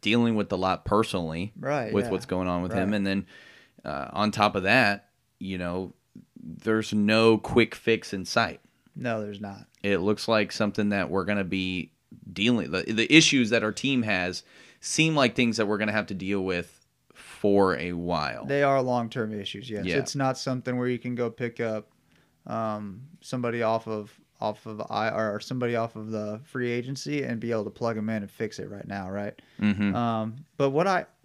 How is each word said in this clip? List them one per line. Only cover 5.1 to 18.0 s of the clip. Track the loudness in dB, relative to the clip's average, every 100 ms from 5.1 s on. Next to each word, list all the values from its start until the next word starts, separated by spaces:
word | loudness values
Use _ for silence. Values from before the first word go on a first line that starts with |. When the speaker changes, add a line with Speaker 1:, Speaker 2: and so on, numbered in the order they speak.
| _ _ _
Speaker 1:
you | -8 -6
know, | -4 -4 -6 -12 _ -20 -20 -18
there's | -16 -8 0 0 2
no | 2 4 6 8 6
quick | 4 4 4 0
fix | 0 0 0
in | -8 -2
sight. | 0 0 -4 _ _ _ -10
Speaker 2:
No, | -6 -4
there's | -6 -8
not. | -12 -14 -18 _
Speaker 1:
It | 0 0
looks | 2 0 2
like | 2 2
something | 0 -2 0 0
that | 0 0
we're | -2 0
gonna | -2
be | -2 -2 -2 -2 -6 _ _ -20 -14
dealing, | 0 2 4 2
the, | -2
the | 0 0 6 8
issues | 8 4 4
that | 2
our | 0
team | -2 -2 0
has | 0 0 -2 -4 -12 -20 -20 -14
seem | -6 2 4 4
like | 2 4
things | 0 2
that | 0
we're | 0
gonna | 0
have | -2 -4
to | -6
deal | -2 -2
with | 0 -2 -4 _ _ _ _
for | -20 -20 0 4 6 6 2
a | -2
while. | -4